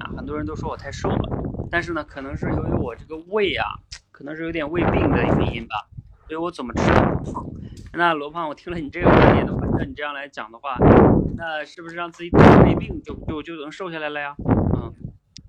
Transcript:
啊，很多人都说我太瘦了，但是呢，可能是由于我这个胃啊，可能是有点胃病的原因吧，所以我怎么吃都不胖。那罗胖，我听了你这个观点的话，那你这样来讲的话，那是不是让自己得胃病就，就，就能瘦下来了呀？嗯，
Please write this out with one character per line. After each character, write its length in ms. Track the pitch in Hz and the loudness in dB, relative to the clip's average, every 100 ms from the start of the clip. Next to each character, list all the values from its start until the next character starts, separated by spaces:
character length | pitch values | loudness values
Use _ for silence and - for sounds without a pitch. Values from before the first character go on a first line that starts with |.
啊， 80 | - 127 | -12 -12
很 80 | 131 | -8
多 100 | 151 | -8
人 80 | |
都 120 | 151 151 | -8 -8
说 140 | 160 | -8
我 60 | 123 | -10
太 160 | 139 | -10
瘦 180 | 135 202 | -6 -4
了， 580 | - - - - - - | -2 -2 -4 -6 -8 -4
但 140 | 170 | -4
是 100 | 170 | -4
呢， 100 | 165 | -8
可 180 | 147 - | -8 -12
能 140 | 135 151 | -10 -6
是 120 | - | -4
由 160 | 156 - | -2 -2
于 80 | - | -2
我 160 | 127 117 | -4 -8
这 100 | - | -14
个 100 | 156 175 | -14 -6
胃 260 | 214 196 | -2 0
啊， 240 | 120 104 101 _ - _ | -2 -4 -6 _ -20 _
可 120 | _ | _
能 120 | 139 156 | -14 -8
是 80 | |
有 80 | 165 | -6
点 160 | 165 147 | -6 -4
胃 100 | 170 165 | 0 0
病 260 | - - | 2 2
的 100 | - | 2
原 320 | - - 117 | 2 2 0
因 140 | 165 233 | -4 -6
吧， 80 | 107 - - - - - | -8 -8 -18 -20 -20 -12
所 60 | |
以 20 | 160 | -6
我 140 | 170 | -6
怎 160 | 165 123 | -6 -6
么 80 | |
吃 140 | 113 - | 0 4
都 140 | - - - | 6 4 0
不 80 | - | -6
胖。 140 | - - - - - - | -8 -10 -14 -16 -16 -12
那 200 | 160 175 | -2 0
罗 180 | 156 143 | 0 -4
胖， 180 | 170 156 | -8 -8
我 60 | 139 | -10
听 180 | 180 | -10
了 60 | 170 | -8
你 100 | 143 | -8
这 100 | 165 | 0
个 60 | 175 | 6
观 260 | - - | 8 6
点 120 | - - | 4 0
的 80 | |
话， 140 | - - - | -4 -4 -4
那 60 | |
你 100 | 143 | -4
这 80 | 135 | -8
样 120 | 147 | -10
来 140 | 143 143 | -10 -12
讲 240 | - 110 | -12 -14
的 60 | 113 | -12
话， 200 | 139 123 - - - - - - | -10 4 8 8 8 4 0 -6
那 300 | 165 156 147 | -8 -8 -10
是 160 | - | -14
不 80 | 165 | -14
是 60 | 170 | -10
让 140 | 170 | -10
自 120 | 170 | -10
己 60 | 175 | 2
得 100 | - - - | 8 10 10
胃 100 | - - | 8 4
病 260 | - - | -4 -10
就， 100 | 147 143 - | -12 -12 -8
就， 180 | 156 | -8
就 120 | 151 165 | -8 -12
能 140 | 147 | -12
瘦 200 | 147 185 | -12 -10
下 80 | 165 | -8
来 100 | 151 | -8
了 100 | 147 | -6
呀？ 160 | 143 147 - - - | -8 -6 0 2 2
嗯， 200 | - 117 - - - _ - | -2 -4 -14 -18 -18 _ -20